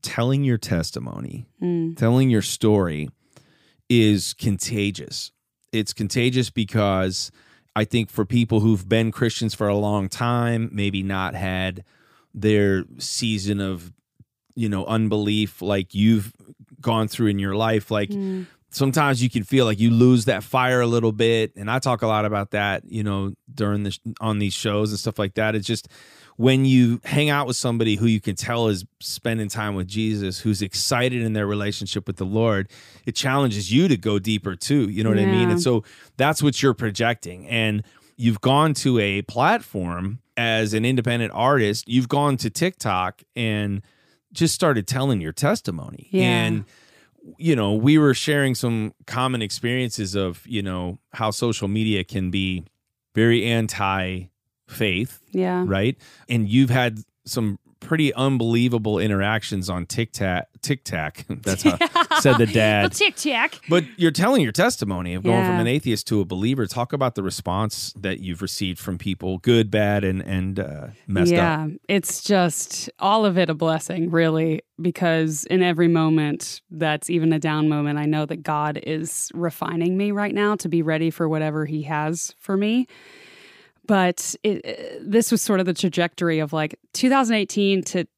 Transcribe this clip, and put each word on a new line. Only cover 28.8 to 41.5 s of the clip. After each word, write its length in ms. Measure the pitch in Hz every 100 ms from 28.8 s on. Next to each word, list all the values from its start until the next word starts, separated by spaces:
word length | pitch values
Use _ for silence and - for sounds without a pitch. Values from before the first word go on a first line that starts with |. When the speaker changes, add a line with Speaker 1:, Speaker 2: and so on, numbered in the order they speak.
| 95 _
Speaker 1:
spending 480 | - - 120 113 104
time 300 | 110 107 101
with 100 | 90
Jesus, 540 | 101 110 104 98 92
who's 220 | 110 98
excited 600 | 98 - - 123 123 123
in 100 | 113
their 140 | 110 101
relationship 640 | 104 104 101 98 104 95
with 80 | 95
the 80 | 92
Lord, 420 | 107 113 101 95 - - - -
it 80 |
challenges 580 | - 139 135 135 104 90
you 140 | 120 185
to 100 | 120
go 220 | 104 101
deeper 380 | 95 107 98 90
too. 320 | - 147 107
You 160 | 104
know 60 | 110
what 100 | 101
I 60 | -
mean? 160 | -
Speaker 2:
Yeah. 80 | 117
Speaker 1:
And 120 | 175
so 220 | 160 117 - - - -
that's 260 | 135 156
what 180 | 147 127
you're 140 | 139
projecting. 720 | 117 117 98 117 117 87 90 -
And 380 | 117 110 104 104 _ _ _
you've 240 | 117 104
gone 340 | 127 139 156
to 240 | 143 139 123
a 240 | 101 98
platform 960 | - 110 143 226 - 104 87 87 95 117 _ -
as 380 | 117 110 110
an 100 | 110
independent 460 | 117 127 113 120 113
artist, 540 | - 120